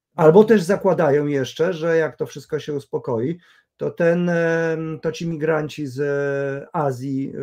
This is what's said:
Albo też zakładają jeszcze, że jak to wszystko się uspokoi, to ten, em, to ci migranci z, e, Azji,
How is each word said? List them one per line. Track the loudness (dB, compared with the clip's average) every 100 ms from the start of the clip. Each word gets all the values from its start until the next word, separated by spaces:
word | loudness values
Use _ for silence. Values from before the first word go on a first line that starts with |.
| _ 2
Albo | 6 8
też | 8 6
zakładają | 4 0 2 2 2 2 2
jeszcze, | -2 -2 -2 -2
że | -2 0 0
jak | 0 -4
to | -10
wszystko | -10 -8 -8
się | -6
uspokoi, | -8 -6 -8 -4 -2 -2 -6 _ _ _ -10
to | -8
ten, | 0 2 2 0
em, | 0 0 0 -2 -4 -6 -6
to | -6
ci | -6 -6
migranci | -4 0 0 -2 -6 -8
z, | -4
e, | -2 -2 -2 -2 -4 -6 -8
Azji, | -4 -2 -2 -4 -6 -6 -8